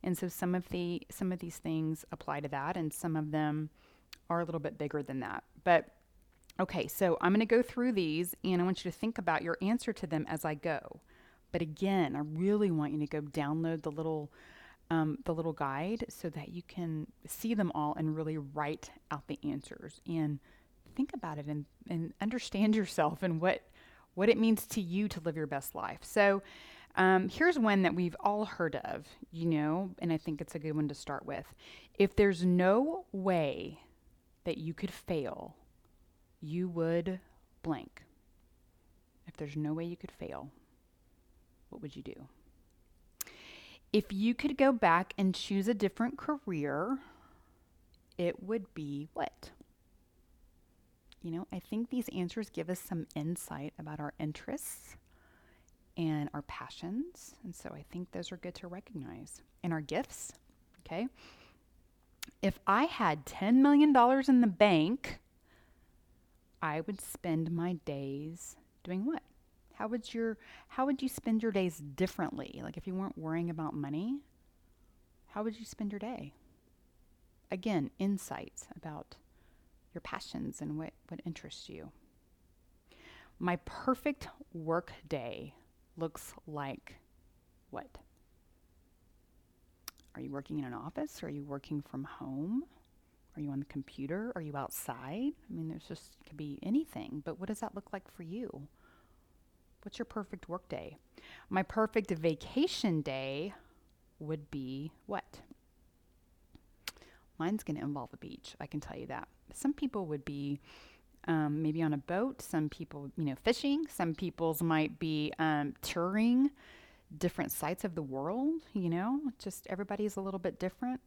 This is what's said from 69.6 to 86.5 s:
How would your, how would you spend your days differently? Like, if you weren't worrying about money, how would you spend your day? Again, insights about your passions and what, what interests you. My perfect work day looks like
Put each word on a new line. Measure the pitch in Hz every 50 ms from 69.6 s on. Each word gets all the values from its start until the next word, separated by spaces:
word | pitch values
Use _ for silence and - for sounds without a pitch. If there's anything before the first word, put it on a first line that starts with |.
| _ _ -
How | - 214 220
would | 226 247 220 - -
your, | 226 226 226 220 - - - - - - _
how | - - 262
would | 277 277 269 -
you | 262
spend | - - - - 220 220 214
your | 226 202
days | 196 185 180 165 -
differently? | 151 147 135 - 185 190 - - 175 - - - 131 - - - -
Like, | - 156
if | 175 -
you | 196 180
weren't | 185 196 190 - -
worrying | 160 160 160 165 170 170
about | 170 160 160 151 -
money, | 151 143 139 147 151 190 233 262 285 285 _ _ _ _ _ _ _ _ _ _ _ - _ _ _ _ _ _ _ _ _
how | - 202 214
would | 226 214 226
you | 226
spend | - - - 214 202
your | 202 202
day? | 208 226 254 - - 139 - _ _ - _ _ _ _ _ _ _ _ _ _ _ _ _ _ _ _ _ _ _ _
Again, | - 185 180 220 208 165 139 135 - _
insights | 190 196 202 190 - - - - - - _ - - - -
about | - - 165 151 151 - _ - - _ _ _ _ _ - _ _ _ _ _ _ _ _ _
your | - -
passions | - - - - - - - 135 143 - -
and | 151 151 151 156
what, | 160 - - _ _ -
what | 170 165 -
interests | 175 160 - - 156 - - - -
you. | - 80 - - - - _ _ _ _ _ _ _ _ _ _ _ _ _ _ _ _ _ _ - - - - - - - - _ -
My | 175 180 175 175 _
perfect | - - - - - 262 - - 294 277 - - - - - 285 _ -
work | 170 160 156 165 175 175 - - - - 151
day | - 139 117 120 - - - 147 - - _ _ _ _ _ _ _
looks | - 165 160 - - - - - - _
like | -